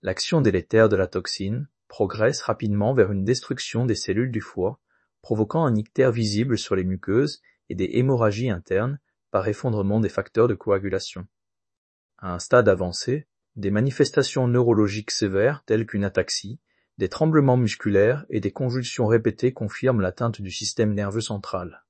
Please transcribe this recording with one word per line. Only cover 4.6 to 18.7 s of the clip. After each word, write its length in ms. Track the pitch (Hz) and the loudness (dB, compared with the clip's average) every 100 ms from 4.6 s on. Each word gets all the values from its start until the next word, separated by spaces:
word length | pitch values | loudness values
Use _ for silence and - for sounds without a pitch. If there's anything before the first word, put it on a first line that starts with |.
| 92 131 _ _ _ _ | -4 -4 _ _ _ _
provoquant 420 | - 110 107 160 | -6 -2 0 0
un 100 | 156 | 2
ictère 380 | 110 107 - 127 | 0 -2 2 2
visible 460 | 117 107 104 127 113 | 2 -2 0 0 -2
sur 180 | - 95 | 0 -2
les 80 | |
muqueuses 560 | 92 92 - 104 147 - _ _ _ | 0 -4 0 0 0 -4 _ _ _
et 40 | |
des 140 | - 95 | -6 -2
hémorragies 560 | - 127 127 113 104 127 | 0 2 2 2 0 -4
internes 480 | 92 - 95 120 139 _ _ _ | -4 -2 -2 -2 -6 _ _ _
par 180 | 101 98 | -8 -6
effondrement 520 | 104 131 107 98 107 | -4 -2 -2 0 0
des 100 | 107 | 0
facteurs 380 | - 98 - 120 | -2 -6 0 2
de 60 | |
coagulation. 720 | 101 - 98 98 95 - - 95 _ _ _ _ _ _ _ _ _ | 0 -2 -2 0 -6 -6 -14 -16 _ _ _ _ _ _ _ _ _
À 160 | 95 | -10
un 60 | 90 | -8
stade 280 | - 123 104 | 4 6 6
avancé, 580 | 92 90 87 - 139 - _ _ - | 4 0 -6 -4 -6 -6 _ _ -8
des 140 | 98 | -2
manifestations 760 | 104 135 - 147 - 135 - 123 | 0 0 2 2 2 0 0 2
neurologiques 640 | 120 117 110 104 104 104 | 2 4 4 4 0 -6
sévères 520 | - 104 95 113 143 | -4 -2 2 0 0
telles 220 | - 110 110 | -2 -2 0
qu'une 180 | 104 | -2
ataxie, 560 | 101 - 90 - 101 127 _ _ _ - | -2 -2 -2 -6 -10 -14 _ _ _ -6
des 120 | 92 | -6
tremblements 480 | - 160 156 135 127 | 0 2 4 4 2
musculaires 680 | 117 - - 98 107 135 - | 0 -2 0 4 4 2 -2
et 120 | 110 | -4
des 120 | 98 | -4
convulsions 540 | - 127 | -4 -4